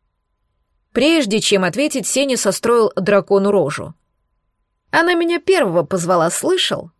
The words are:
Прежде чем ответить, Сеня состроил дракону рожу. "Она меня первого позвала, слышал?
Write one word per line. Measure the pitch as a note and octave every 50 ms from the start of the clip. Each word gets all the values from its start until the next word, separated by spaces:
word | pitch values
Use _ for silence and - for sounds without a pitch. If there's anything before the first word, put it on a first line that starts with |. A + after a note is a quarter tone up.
| _ _ _ _ _ _ _ _ _ _ _ _ _ _ _ _ _ _ _
Прежде | A3+ C4 D#4 E4 D#4+ C4 G3 G#3+ G#3+
чем | - - G3+ - F#3
ответить, | F3 D#3+ A3+ D4 D4+ C#4 C4 F#3
Сеня | - - B3+ C#4+ C#4 B3
состроил | A3+ - D4+ C#4 - - A#3+ A#3+ A#3 A3 - -
дракону | G3 F3+ G3+ G3+ G3 F#3 - G3 G3 G3 G#3
рожу. | G#3 F#3+ D3+ D3 C#3+ - E2 - - _ _ _ _ _ _ _ _ _ _ _ _ _ _ _ _ _ _ _
"Она | - D#4 E4 F4 F4+
меня | E4+ E4+ E4+ E4+ E4+
первого | - - F#4+ F4 A#3+ F#3+ E3 E3+ E3+
позвала, | - F#3 F#3 E3+ E3+ F#3 F3 D#3+ E3+
слышал? | - - - D4+ F#4 F4 - - - - E3 E3+ _